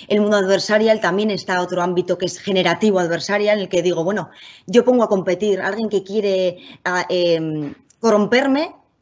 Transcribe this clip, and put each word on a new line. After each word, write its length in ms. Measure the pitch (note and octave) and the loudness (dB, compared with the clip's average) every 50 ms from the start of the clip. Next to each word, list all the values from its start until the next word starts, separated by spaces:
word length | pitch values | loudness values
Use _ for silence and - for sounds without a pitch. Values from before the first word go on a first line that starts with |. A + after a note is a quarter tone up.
| - | -6
el 140 | - G#3+ G#3 | -2 0 0
mundo 160 | G#3 G#3 G#3 | 2 2 2
adversarial 640 | G3+ F#3+ F#3 G3 F3+ - - G#3+ G#3+ A3 A3 A3 G#3 | 2 2 2 0 0 0 2 2 2 4 4 2 2
también 300 | G#3+ E3+ F3 G3+ G#3+ A3 | 2 -2 0 0 0 -2
está 320 | G3 F3+ - - F#3 F3+ | -2 -4 -4 -4 -2 -2
otro 220 | F3+ F3+ F#3 F3 F3 | -2 -2 -2 -2 -2
ámbito 340 | F3+ F3+ F3 F3 F3+ F3+ | -2 0 -2 0 -2 -2
que 80 | F3 F#3+ | -2 -4
es 140 | F3 - - | -6 -8 -8
generativo 580 | - G3 F#3+ F#3 F3 F3 E3+ - A3 G#3+ F#3+ | -6 -2 0 2 2 2 0 2 2 2 2
adversarial, 600 | F#3 F3 E3 E3+ E3 - - G3+ G#3 G#3 G#3 G#3+ | 2 0 0 -2 -4 -4 -4 -2 -2 0 0 0
en 60 | G#3+ F#3 | 0 -2
el 40 | F3 | -2
que 140 | - F3 E3+ | -2 0 0
digo, 200 | F3+ E3+ D#3+ D#3+ | 0 -2 -2 -2
bueno, 280 | F3+ G#3 G3+ D#3+ - - - - - - - - | -2 -2 -4 -6 -10 -14 -20 -20 -20 -20 -20 -6
yo 180 | - F#3 A#3+ A#3 | 2 2 4 4
pongo 200 | B3 B3 B3 A3 | 4 4 2 2
a 60 | G#3+ | 2
competir 520 | G#3 G3 E3 F#3+ F3 F3+ G#3 G#3+ G3 F#3 | 0 0 0 -2 -2 0 0 0 0 0
a 60 | - | -2
alguien 220 | F#3+ G3+ A3 A3+ G#3 | -4 -4 -4 -4 -2
que 140 | G#3 F#3+ G3 | -4 -4 -4
quiere, 540 | - G3 A3 G3+ G3+ F#3+ F#3 F#3 F3+ F3 - - - - - - | -2 -4 -2 -2 0 0 0 0 -2 -4 -6 -16 -20 -18 -10 -6
ah, 200 | F3+ F3+ F3+ - | -4 -2 -2 -2
em, 680 | - F#3 F3+ F3 F3 E3 D#3+ D#3+ D#3 D#3 D3+ D3 C#3+ - _ _ _ _ - | -2 -2 0 2 2 2 0 0 -2 -4 -4 -6 -8 -10 _ _ _ _ -2
corromperme 720 | - A3+ G#3+ G#3 G#3 F3+ A#3+ B3 C#4+ C4+ C4 C#4+ D#4+ F4+ - - _ _ _ _ | 0 2 2 2 2 2 2 2 2 2 0 0 -2 -4 -8 -18 _ _ _ _